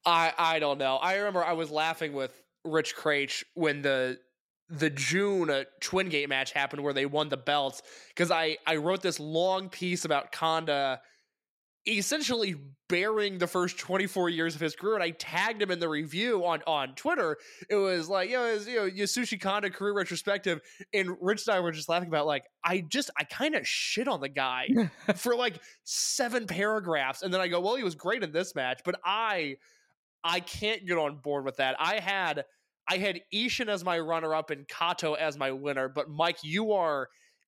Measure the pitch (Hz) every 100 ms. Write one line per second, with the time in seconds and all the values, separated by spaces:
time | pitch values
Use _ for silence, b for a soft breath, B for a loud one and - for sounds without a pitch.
0 | 175 165 165 160 165 160 151 139 135 131
1 | 170 196 208 185 170 165 156 151 160 160
2 | 156 143 131 - _ _ 165 160 - -
3 | 156 143 139 - - - 160 143 139 135
4 | 127 127 _ _ _ _ - 156 156 139
5 | 131 180 202 196 160 139 135 - - 185
6 | 190 151 143 135 131 143 139 143 143 139
7 | 143 147 151 135 127 147 139 - B B
8 | B - 170 165 160 160 - 160 156 190
9 | 180 156 151 160 185 190 190 - 185 180
10 | 165 143 - - 160 160 160 143 135 127
11 | b b b _ _ _ _ _ 196 214
12 | 190 302 262 233 202 151 139 135 - 175
13 | 208 220 202 185 175 185 175 - - 190
14 | 196 190 175 165 165 147 160 - 196 214
15 | 170 160 - 170 214 220 202 175 170 151
16 | 156 165 240 208 175 160 - 151 131 135
17 | 294 339 170 147 B B - 208 196 175
18 | 160 190 190 254 233 214 208 240 196 190
19 | 202 247 240 190 196 202 202 185 202 202
20 | 180 175 - 202 190 160 B B B 202
21 | 185 180 180 214 - 190 170 156 147 170
22 | 180 156 151 139 - _ 170 185 156 269
23 | 277 - - - 294 294 156 - - 208
24 | 254 180 139 139 131 127 131 247 190 -
25 | - - 247 240 240 165 B B - -
26 | - - 240 240 202 175 208 220 175 156
27 | 131 139 185 185 180 175 190 262 208 151
28 | 180 240 175 156 180 147 127 127 - 180
29 | 175 208 226 190 147 135 b b b b
30 | _ _ 170 175 180 - 214 214 185 170
31 | 147 147 147 143 135 127 131 127 160 208
32 | 180 196 175 147 - b b _ - 185
33 | 202 170 - 208 240 - 220 196 180 170
34 | 160 165 160 156 156 143 143 - 175 175
35 | 160 151 160 143 135 135 143 135 131 143
36 | 143 147 170 175 151 180 220 202 165 143
37 | 127 b b b